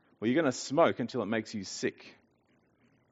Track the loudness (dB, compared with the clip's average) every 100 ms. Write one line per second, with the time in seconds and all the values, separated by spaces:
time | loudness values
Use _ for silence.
0 | _ _ 0 2 2 0 -2 4 4 2
1 | -4 -4 -2 -2 -4 -8 -10 -6 -6 -6
2 | -12 -20 _ _ _ _ _ _ _ _
3 | _